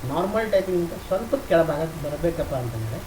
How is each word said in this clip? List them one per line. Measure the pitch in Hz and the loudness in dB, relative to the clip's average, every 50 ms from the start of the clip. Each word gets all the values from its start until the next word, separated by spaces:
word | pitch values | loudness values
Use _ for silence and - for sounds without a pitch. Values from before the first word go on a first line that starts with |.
| 123 | -4
ನಾರ್ಮಲ್ | 123 143 165 180 196 208 220 226 214 | -2 -2 0 0 0 0 0 0 4
ಟೈಪಿಂಗಿಂತ | 202 190 180 185 185 175 170 165 - - | 2 2 4 4 2 2 0 0 -4 -8
ಸ್ವಲ್ಪ | - - 190 202 226 - - - | -4 -2 -2 -2 0 0 -2 -2
ಕೆಳಭಾಗಕ್ಕೆ | - - 185 165 165 160 147 151 160 160 - 147 | 2 4 4 6 6 4 2 -2 -2 -4 -4 -6
ಬರಬೇಕಪ್ಪ | 143 147 147 - 170 175 156 - 147 - 143 | -6 -4 -4 0 0 0 0 0 -2 -2 -2
ಅಂತಂದರೆ | 131 123 117 120 113 110 110 117 190 208 | -4 -4 -4 -4 -4 -4 -4 -6 -8 -8